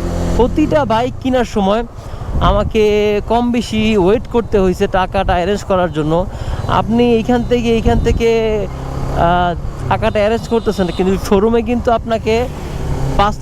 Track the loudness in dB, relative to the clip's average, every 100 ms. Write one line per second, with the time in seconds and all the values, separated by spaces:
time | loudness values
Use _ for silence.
0 | -4 -2 0 2 2 2 2 2 2 0
1 | -2 -4 -2 0 0 0 0 0 -4 -10
2 | -12 -10 -6 0 2 2 0 2 2 2
3 | 2 0 0 0 0 0 -2 0 2 2
4 | 4 2 0 -2 0 2 2 2 0 0
5 | 0 0 0 0 0 -2 0 0 0 0
6 | 0 0 -2 -6 -6 -4 -2 0 2 2
7 | 4 2 2 0 2 0 2 2 2 2
8 | 2 2 2 2 0 -2 -4 -6 -8 -6
9 | -4 0 2 2 0 -2 -6 -6 -2 0
10 | 0 0 0 0 -2 -2 0 -2 -2 0
11 | 0 0 2 2 4 2 0 -2 0 0
12 | -2 -4 0 0 -2 -6 -8 -6 -4 -2
13 | 0 2 2 0